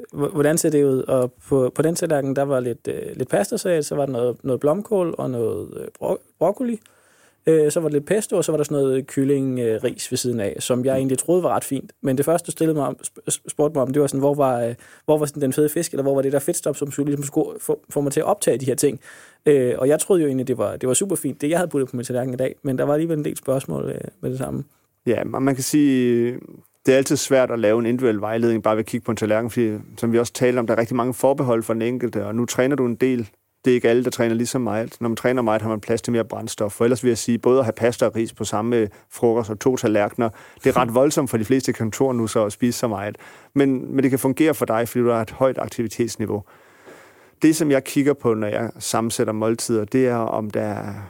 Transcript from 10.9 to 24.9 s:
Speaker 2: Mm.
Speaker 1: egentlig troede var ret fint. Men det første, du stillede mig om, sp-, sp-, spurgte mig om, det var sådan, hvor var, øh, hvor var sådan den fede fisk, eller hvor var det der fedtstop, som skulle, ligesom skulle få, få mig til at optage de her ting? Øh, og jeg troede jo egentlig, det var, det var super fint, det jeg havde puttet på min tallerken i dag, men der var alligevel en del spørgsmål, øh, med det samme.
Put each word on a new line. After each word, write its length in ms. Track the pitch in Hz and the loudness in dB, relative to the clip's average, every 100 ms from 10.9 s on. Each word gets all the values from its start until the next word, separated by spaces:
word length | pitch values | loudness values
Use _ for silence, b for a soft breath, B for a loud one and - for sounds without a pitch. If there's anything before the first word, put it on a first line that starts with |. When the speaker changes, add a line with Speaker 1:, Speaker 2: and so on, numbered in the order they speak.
Speaker 2:
Mm. 40 | 131 | 0
Speaker 1:
egentlig 200 | 135 127 | 0 -2
troede 260 | - 180 | 2 2
var 60 | 156 | 2
ret 140 | 104 | -2
fint. 280 | - 135 - _ | -2 -6 -8 _
Men 160 | 139 131 | -2 0
det 80 | 151 | 2
første, 200 | 170 - | 0 -2
du 40 | |
stillede 260 | - 160 156 | -2 0 0
mig 100 | 135 | -2
om, 100 | - | -6
sp-, 280 | - - - | -12 -12 -8
sp-, 180 | - - | -8 -6
spurgte 280 | - 151 156 | 0 0 2
mig 40 | |
om, 120 | 127 | 0
det 80 | 143 | 2
var 60 | 139 | 0
sådan, 120 | 139 | 2
hvor 140 | 143 | 0
var, 280 | 143 131 120 | 2 2 2
øh, 140 | 117 120 B B - | -2 -4 B B 0
hvor 120 | 151 | 2
var 80 | 147 | 0
sådan 160 | 147 | 0
den 120 | 135 | 0
fede 160 | 135 151 | 2 2
fisk, 220 | 170 165 | 0 -4
eller 120 | 139 | -2
hvor 120 | 135 139 | 0 2
var 60 | |
det 100 | 135 | 2
der 80 | 143 | 0
fedtstop, 360 | 156 175 156 139 | 0 -2 -4 -2
som 140 | 147 | -4
skulle, 140 | 139 143 | -2 -2
ligesom 200 | 143 143 | -2 -2
skulle 340 | 160 - - | -2 -2 -4
få, 200 | - 151 - | -4 -6 -4
få 120 | 147 | -2
mig 100 | 143 | 0
til 80 | 156 | 0
at 60 | 165 | 0
optage 320 | - - 123 | 0 0 0
de 80 | 131 | 0
her 100 | 120 | 0
ting? 240 | 143 - B B B B 151 | 0 -2 B B B B 4
Øh, 280 | 139 123 - | 4 4 2
og 100 | 131 | 2
jeg 120 | 160 | 2
troede 220 | - 185 | 2 2
jo 60 | 147 | 2
egentlig, 200 | 131 127 | 0 -2
det 100 | 120 | -2
var, 200 | 104 - | -2 -2
det 100 | 127 | -2
var 60 | |
super 220 | 123 196 165 | 0 0 -2
fint, 260 | 139 - | -4 -4
det 80 | 147 | -2
jeg 80 | 170 | 0
havde 120 | 180 | 0
puttet 200 | 143 131 | -2 -2
på 60 | 123 | -4
min 100 | 117 | -4
tallerken 280 | 123 131 | -4 -4
i 40 | 127 | -2
dag, 180 | 131 - | -4 -4
men 140 | 139 127 | -4 -2
der 60 | |
var 100 | 139 | 0
alligevel 240 | 151 170 156 | 2 0 -2
en 80 | 151 | -4
del 120 | - | -6
spørgsmål, 520 | - 135 - 156 135 | -2 -2 -2 -6 -6
øh, 120 | - - - | -8 -10 -10
med 80 | 131 | -8
det 80 | 131 | -6
samme. 240 | 131 127 143 _ _ | -6 -8 -10 _ _